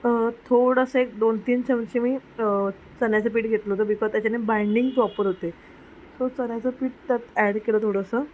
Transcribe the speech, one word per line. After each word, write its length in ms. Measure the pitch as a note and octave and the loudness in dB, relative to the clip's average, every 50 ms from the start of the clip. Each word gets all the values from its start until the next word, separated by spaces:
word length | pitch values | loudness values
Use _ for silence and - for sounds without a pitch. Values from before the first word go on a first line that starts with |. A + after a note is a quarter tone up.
| - | 2
अ, 240 | A#3+ A#3 A#3 A3+ A#3 A#3 - - | 0 0 2 0 -2 -4 -6 -2
थोडंसं 540 | - B3+ A#3+ B3 B3+ B3+ B3+ C4 B3+ - B3+ | 2 4 4 4 4 4 2 2 2 2 0
एक 200 | B3+ B3 G3+ G#3 | 0 0 0 0
दोन 180 | A3 A3+ A3+ | 0 2 2
तीन 240 | G#3+ - - B3 B3 | 0 0 0 0 0
चमचे 380 | B3 C#4 B3+ A#3 A3+ - - B3 | 2 0 0 -2 -2 -2 -2 0
मी, 160 | A#3+ B3 C4+ | 0 0 -2
अ, 540 | C4 - - - - A3+ G#3 G3+ G3+ G3 G3 F#3+ - - - - - | -2 -6 -12 -6 -2 -2 0 0 0 0 -2 -4 -8 -18 -20 -4 -2
चण्याचं 300 | B3 A3+ G#3+ G#3+ G#3 A#3+ | 0 2 2 2 0 0
पीठ 160 | G#3+ A#3 A3 | 0 0 0
घेतलं 280 | A3 A3 G#3+ G#3+ G#3 G3 | 0 -2 -2 0 -2 -2
होतं, 100 | F#3+ G#3+ | 0 0
because 280 | G#3 G#3+ G#3 A3 G#3+ | 0 0 0 0 -2
त्याच्याने 260 | G#3+ A3 G#3+ A3 A3+ | -2 -2 -2 -2 -2
बाइंडिंग 520 | A#3+ A3 G#3 A3 G#3 G#3 G#3 G#3 A#3+ B3 C4 | -2 0 0 0 2 2 2 2 2 0 2
प्रॉपर 360 | C4 C4 A3 G3 - - G3+ | 2 2 0 0 0 -2 -2
होते. 480 | G3 F3+ - - E3+ E3+ - - - - - - - - - - - - - | -2 -2 -2 -6 -8 -8 -10 -20 -20 -20 -20 -20 -20 -20 -20 -20 -20 -8 -4
So, 60 | B3+ | -4
चण्याचं 420 | B3+ B3+ - B3 A#3 A#3 A#3 A3 B3+ | -4 -2 -4 -6 -4 -4 -4 -4 -4
पीठ 220 | B3 - C4 B3+ - - - | -4 -2 -6 -6 -6 -8 -4
त्यात 120 | - B3 A#3 A#3+ - - | -2 -2 -2 -2 -6 -2
ॲड 220 | - G#3+ G3+ G3+ | 0 0 0 0
केलं 200 | G#3+ G#3+ A3+ G#3+ G#3+ | -2 -2 0 0 2
थोडंसं. 400 | A3 G#3+ G3 G3 G3 F#3 - A#3+ C#4+ D4 | 0 0 -2 -2 -4 -2 -4 -4 -4 -6